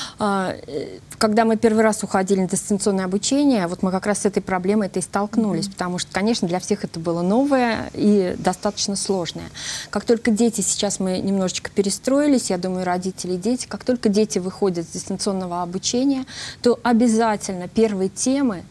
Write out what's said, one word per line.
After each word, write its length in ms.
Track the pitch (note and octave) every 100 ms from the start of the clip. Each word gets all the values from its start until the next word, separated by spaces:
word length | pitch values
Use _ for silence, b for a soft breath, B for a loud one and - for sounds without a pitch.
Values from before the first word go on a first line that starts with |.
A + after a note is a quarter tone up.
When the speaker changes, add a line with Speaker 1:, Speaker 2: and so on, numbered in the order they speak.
| B B
Speaker 1:
А, 340 | G#3 G3 F#3 - -
э, 320 | C#3+ - F#2 - -
когда 260 | G#3+ G#3+
мы 120 | A3 A3
первый 260 | A#3 A3
раз 200 | A3 G#3
уходили 380 | - G3 F#3+ G3
на 80 | F3+
дистанционное 580 | F#3+ - G3+ G#3+ F#3+ F#3
обучение, 600 | G3+ - C#4 C#4+ A#3 E3+
вот 160 | F#3
мы 80 | F#3+
как 160 | F#3 G#3
раз 140 | G3
с 60 | G#3
этой 160 | G3
проблемой-то 560 | F#3 F#3 F3+ G#3+ F#3+ F#3+
и 40 |
столкнулись, 640 | - G3+ G#3 - G#3+ E3+ G3
Speaker 2:
Мгм. 60 |
Speaker 1:
потому 260 | - F3+ F3+
что, 140 | -
конечно, 340 | F#3+ G#3 A#3 F3+
для 140 | F3
всех 240 | - G3+
это 160 | - E3
было 220 | E3+ E3+
новое 680 | F3+ A3+ C#4+ C4+ A#3+ A3 -
и 420 | - G#3 G#3 F3+ -
достаточно 560 | E3 F#3 G#3 - - G3
сложное. 540 | - F#3+ E3 E3 E3 B B B B
Как 140 | G#3
только 260 | - A#3 A#3+
дети, 300 | G#3 A#3 A3
сейчас 400 | - - G3+ -
мы 180 | F#3+ F#3
немножечко 520 | G3 G3 F#3 - -
перестроились, 800 | - G3 - - C#4 D4 B3+ -
я 80 | F3+
думаю, 260 | F#3 F#3
родители 500 | F3+ F3+ F#3 - F3+
и 40 | F3+
дети, 280 | G3+ B3+ -
как 180 | G#3
только 240 | - B3 A3
дети 300 | G3+ G#3+ F#3+
выходят 480 | F#3 - G3+ F3 E3
с 60 |
дистанционного 680 | F3+ - F#3+ G#3 F#3+ F3+ F3
обучения, 640 | F3 F#3 - B3 C#4 C4 C4 B B B
то 160 | A#3+ A3+
обязательно 840 | A#3+ A3+ A#3+ A3 A3+ G#3 - F#3 F3
первые 400 | - A3+ G3 F#3+
темы, 540 | - B3+ C#4 C4+ F3 -